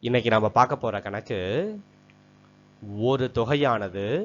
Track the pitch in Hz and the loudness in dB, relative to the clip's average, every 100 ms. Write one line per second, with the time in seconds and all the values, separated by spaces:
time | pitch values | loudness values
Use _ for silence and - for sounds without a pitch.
0 | 120 123 117 110 107 113 127 139 120 101 | 2 2 4 4 4 4 2 2 -4 -4
1 | 101 101 - 107 92 117 202 214 - _ | -6 -8 -6 -4 -2 -2 -4 -8 -16 _
2 | _ - - - - - - - 104 101 | _ -20 -20 -20 -20 -20 -20 -20 -12 -2
3 | 117 135 127 117 117 143 143 113 101 92 | 2 2 0 0 0 2 2 2 -2 -4
4 | 101 143 | -2 -2